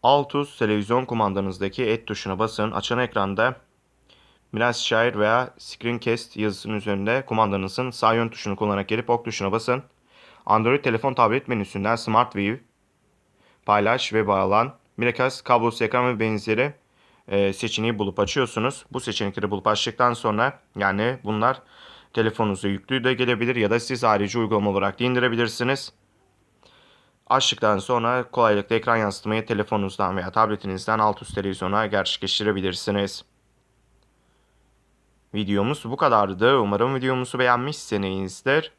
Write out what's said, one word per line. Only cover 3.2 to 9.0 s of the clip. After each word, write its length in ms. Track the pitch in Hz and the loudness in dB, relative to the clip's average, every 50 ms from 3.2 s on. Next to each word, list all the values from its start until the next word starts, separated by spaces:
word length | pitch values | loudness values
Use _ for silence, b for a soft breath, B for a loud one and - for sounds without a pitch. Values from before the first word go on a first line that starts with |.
| 98 98 98 98 110 127 123 - _ _ _ _ _ _ _ _ _ b b b b b b b b _ - | -2 0 0 0 0 0 0 -4 _ _ _ _ _ _ _ _ _ b b b b b b b b _ -2
Mirasshare 680 | 107 117 123 120 - - - 117 110 117 120 120 104 | 0 0 0 0 0 -2 0 2 2 2 2 2 2
veya 360 | 104 107 113 123 127 123 - _ | 2 2 4 2 0 -2 -8 _
Screencast 760 | - - - - - 117 120 117 - 123 113 113 - - - | -18 -18 -18 -6 -4 -4 -4 -2 -2 -2 -2 -2 -4 -12 -8
yazısının 400 | - 107 107 98 - - 107 107 | -4 -4 -4 -4 -4 -8 -6 -6
üzerinde 480 | 104 101 107 101 98 98 107 120 135 131 | -6 -4 -4 -4 -2 0 0 0 -2 -2
kumandanızın 640 | - 113 110 110 101 98 98 95 95 - - 127 127 | -2 2 2 2 2 2 -2 -2 -4 -4 -6 -6 -6
sağ 240 | 120 - - 110 113 | -4 0 2 2 2
yön 140 | 117 117 113 | 2 0 -2
tuşunu 280 | 113 - - 104 98 | -4 -8 -6 -6 -4
kullanarak 320 | 98 110 104 101 98 98 - | -2 0 0 0 -2 -2 -2
gelip 220 | 110 113 | -2 -4